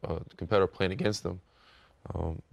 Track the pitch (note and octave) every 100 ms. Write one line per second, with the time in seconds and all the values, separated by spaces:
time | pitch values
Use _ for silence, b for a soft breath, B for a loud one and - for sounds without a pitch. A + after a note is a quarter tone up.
0 | - D#2+ D2 - F2+ G#2 F#2 - F#2+ F#2+
1 | G#2+ G#2 F2 F2+ - b b b b b
2 | - - E2 D#2+ -